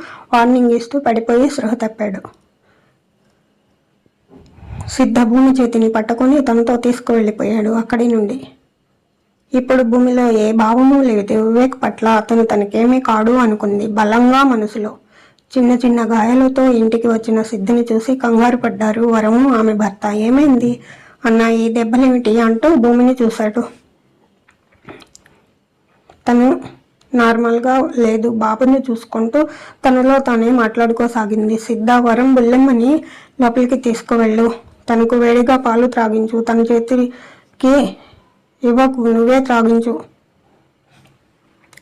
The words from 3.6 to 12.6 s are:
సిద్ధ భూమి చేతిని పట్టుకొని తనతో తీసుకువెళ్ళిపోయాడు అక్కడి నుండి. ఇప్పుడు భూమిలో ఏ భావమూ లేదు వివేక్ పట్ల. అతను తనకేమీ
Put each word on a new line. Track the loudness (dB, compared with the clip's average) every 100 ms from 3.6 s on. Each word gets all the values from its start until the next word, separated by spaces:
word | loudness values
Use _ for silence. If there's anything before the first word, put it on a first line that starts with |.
| _ _ _ _ _ _ _ -20 -20 -20 -16 -14 -12
సిద్ధ | -2 0 2
భూమి | 2 4 4
చేతిని | 2 0 0 0
పట్టుకొని | -2 -4 -2 2 2
తనతో | 2 0 0 0
తీసుకువెళ్ళిపోయాడు | -2 -4 -2 0 0 -4 -4 -2 -2
అక్కడి | -4 -4 -2 0
నుండి. | 0 -2 -6 -14 _ _ _ _ _ _ _ _ _ _
ఇప్పుడు | -4 0 0
భూమిలో | 2 2 2 2 2
ఏ | 2 0
భావమూ | 0 0 2 4 4
లేదు | 2 0 0 -2 0
వివేక్ | 2 0 -2
పట్ల. | -8 -4 0
అతను | 0 0 0 0
తనకేమీ | 0